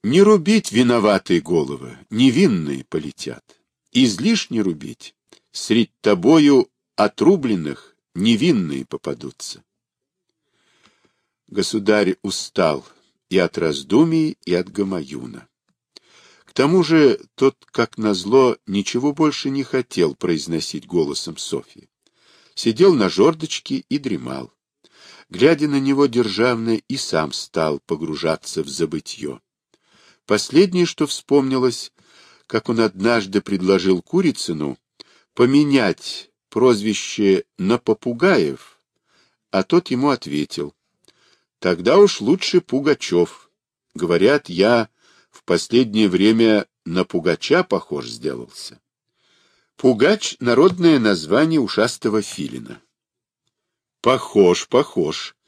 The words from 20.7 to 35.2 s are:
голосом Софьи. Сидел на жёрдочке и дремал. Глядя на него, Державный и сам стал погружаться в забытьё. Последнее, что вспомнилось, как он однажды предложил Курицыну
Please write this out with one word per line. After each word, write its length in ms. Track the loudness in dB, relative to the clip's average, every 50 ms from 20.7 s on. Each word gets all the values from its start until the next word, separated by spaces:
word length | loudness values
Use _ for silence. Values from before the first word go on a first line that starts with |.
| -10 -12 -12
голосом 520 | -4 -2 -2 -2 -2 -4 -8 -10 -12 -12
Софьи. 520 | -12 -12 -8 -10 -10 -10 _ _ -20 _ _ _ _ _ _ _ _ _ _ _ _ _ _ _
Сидел 400 | -4 -2 -2 2 4 4 4 4
на 140 | 4 0
жёрдочке 800 | 0 2 2 2 2 2 -2 -10 -10 -10 -12 _ -8 -8 -8 -6
и 100 | _ -8
дремал. 540 | -6 -4 -6 -8 -8 -8 -10 -12 -12 -14 -16 _ _ _ _ _ _ _ _ _ _ -20 -20 -20 -20 -20 _
Глядя 380 | -2 2 4 4 4 4 0
на 120 | -2 0 0
него, 280 | 0 0 2 2 2
Державный 760 | 2 2 0 -2 0 0 0 0 0 0 -2 -2 -2 -2 -4 _
и 100 | _ -10
сам 340 | -8 -6 -4 -2 -2 -2 -4
стал 480 | -8 -12 -12 -8 _ -4 -2 -2 -4 -6
погружаться 840 | _ -8 -8 -6 -6 -8 -8 -6 -4 -4 -4 -4 -8 -10 -8 -8 -8
в 40 |
забытьё. 720 | -8 -6 -6 -6 -4 -6 -10 -10 -12 -16 -12 -12 -12 -12 -14 _ _ _ _ _ _ _ _ _ _ _ _ _ _ _ _ _
Последнее, 600 | -2 -2 -2 -2 2 4 4 4 4 2 0 0
что 200 | 0 0 -4 -4
вспомнилось, 840 | -4 -4 -12 -4 0 2 2 2 2 0 0 0 -2 -2 -4 -12 -16 _ _ _ _ _ _ _ _ _ _ _
как 220 | _ -6 -4 -4 -2
он 100 | 0 0
однажды 600 | 0 0 0 -2 0 0 0 0 -2 -2 -4 -4
предложил 600 | -2 -2 -6 -2 2 2 2 2 4 2 0 0
Курицыну 760 | -2 _ -2 0 0 0 -2 -4 -8 -8 -6 -6 -6 -8 -8 _ _ _ _ _ -20 _ _ _